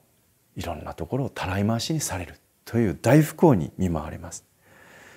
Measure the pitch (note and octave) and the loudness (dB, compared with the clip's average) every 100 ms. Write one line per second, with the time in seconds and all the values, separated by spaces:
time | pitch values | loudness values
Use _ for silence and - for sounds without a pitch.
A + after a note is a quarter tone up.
0 | _ _ _ _ _ - F2 D2+ D#2 - | _ _ _ _ _ -10 -10 -10 -12 -12
1 | D#2+ C3+ B2 - F2+ F#2+ G2+ A#2 - D#3+ | -6 -6 -6 -8 -6 -2 0 -2 -2 -4
2 | - F2+ E2+ - _ _ - A2+ A2 C#2+ | -4 -8 -10 -16 _ _ -4 0 0 0
3 | A#2 D3 D3+ - F3 G#2+ C#2+ - F#2 D#2+ | 4 6 4 4 6 6 0 -2 -2 -2
4 | D2+ - F2 - - _ _ _ - - | -6 -12 -14 -18 -20 _ _ _ -20 -20
5 | - | -20